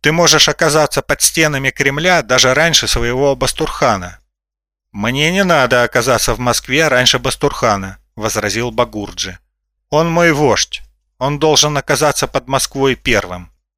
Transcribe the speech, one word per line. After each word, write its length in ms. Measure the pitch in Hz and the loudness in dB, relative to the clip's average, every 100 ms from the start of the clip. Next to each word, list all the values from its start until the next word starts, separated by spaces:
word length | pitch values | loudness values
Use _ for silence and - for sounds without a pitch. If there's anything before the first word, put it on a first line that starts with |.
Ты 100 | 147 | 0
можешь 380 | 160 165 156 147 | 2 2 4 2
оказаться 520 | - 160 151 147 - | 2 0 2 0 -2
под 200 | - 143 | -4 -2
стенами 480 | - - 156 139 135 | 0 0 0 0 -4
Кремля 520 | - 139 139 175 180 | -2 -2 0 0 0
даже 300 | 113 127 127 | 2 2 4
раньше 340 | 131 165 156 110 | 4 2 2 0
своего 500 | 123 117 127 143 131 | -2 0 0 0 0
Бастурхана». 840 | 131 - 156 - 135 101 87 - _ _ _ _ _ _ _ | -4 -4 -6 0 0 0 -4 -16 _ _ _ _ _ _ _
«Мне 400 | 104 107 135 156 | -4 -4 0 0
не 140 | 185 190 | 2 2
надо 380 | 160 123 123 | 2 4 2
оказаться 500 | 120 123 117 117 - | 2 0 0 0 0
в 60 | 113 | -2
Москве 480 | 123 117 - 135 160 | 0 -2 -2 0 2
раньше 300 | 127 127 127 | 2 2 0
Бастурхана», 800 | 131 - 143 - 117 101 95 98 _ - | -2 -2 -2 0 0 0 -4 -14 _ -6
возразил 560 | 107 107 101 104 123 | -4 -2 -4 -4 -4
Багурджи. 680 | 113 117 107 101 - - 90 _ _ _ _ _ | -2 -4 -4 -10 -8 -10 -12 _ _ _ _ _
«Он 200 | 151 165 | 0 0
мой 240 | 165 170 | 2 2
вождь. 480 | 147 147 101 - - - _ _ _ | 2 2 2 -2 -8 -16 _ _ _
Он 220 | 131 143 | -6 0
должен 380 | 156 139 147 143 | 0 2 2 -2
оказаться 500 | - 139 151 135 135 | -2 0 0 0 -2
под 200 | 135 123 | -4 -4
Москвой 480 | 135 - 139 135 123 | -4 -4 0 0 0
первым». 560 | - 110 92 90 87 _ _ | 0 0 -2 -12 -16 _ _